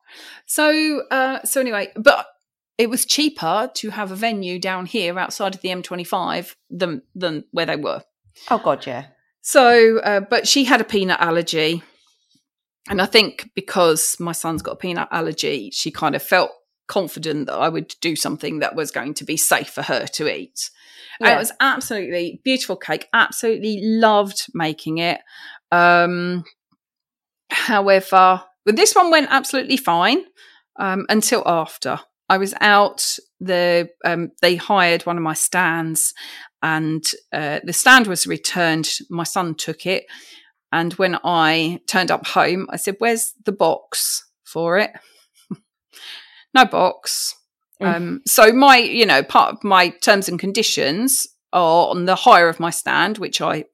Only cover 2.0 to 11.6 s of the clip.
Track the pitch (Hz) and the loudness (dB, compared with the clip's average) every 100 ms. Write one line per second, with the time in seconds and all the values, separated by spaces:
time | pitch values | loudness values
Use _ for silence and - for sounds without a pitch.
2 | 214 - - _ _ _ _ - 233 247 | 2 2 0 _ _ _ _ -2 -2 -2
3 | - - 302 302 165 196 247 - 214 202 | -2 0 -2 -2 -2 -2 -2 -6 -10 -8
4 | 196 190 233 208 180 180 185 185 180 226 | -10 -6 -4 -4 -6 -6 -6 -6 -6 -4
5 | 170 185 175 - 196 196 190 180 175 180 | -4 -4 -6 -4 -6 -6 -8 -8 -8 -10
6 | 175 196 170 165 175 - - 180 180 151 | -6 -6 -4 -6 -8 -18 -16 -6 -6 -6
7 | - 185 175 151 - 170 165 151 120 - | -12 -8 -6 -6 -8 -6 -4 -4 -6 -8
8 | - _ _ _ - 240 165 139 139 123 | -10 _ _ _ -4 -2 0 -2 -4 -12
9 | 139 _ _ _ - 294 247 240 226 226 | -14 _ _ _ 0 4 6 8 6 4
10 | 202 202 202 240 - 277 247 247 220 208 | 0 -2 0 -2 0 0 2 2 2 -2
11 | 185 - 170 170 170 160 | 0 0 0 -2 -2 -2